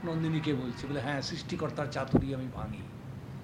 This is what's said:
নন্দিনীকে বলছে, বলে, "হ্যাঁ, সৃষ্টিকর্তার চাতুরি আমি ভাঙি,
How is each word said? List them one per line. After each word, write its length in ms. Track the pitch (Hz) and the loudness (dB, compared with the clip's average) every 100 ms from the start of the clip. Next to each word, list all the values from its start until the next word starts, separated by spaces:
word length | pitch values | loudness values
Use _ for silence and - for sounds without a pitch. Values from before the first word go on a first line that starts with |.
| 175 | 0
নন্দিনীকে 480 | 165 160 160 151 | 2 4 4 4
বলছে, 340 | 135 127 113 135 | 2 0 -4 -2
বলে, 140 | 143 | -2
"হ্যাঁ, 200 | 127 143 | 0 0
সৃষ্টিকর্তার 640 | 131 180 - 175 156 156 139 | -2 -4 -4 -2 0 0 -2
চাতুরি 440 | 139 135 139 135 135 | -2 6 6 6 -2
আমি 120 | 131 - | -4 -4
ভাঙি, 260 | 107 107 - - - - - - | -6 -6 -8 -10 -10 -10 -10 -10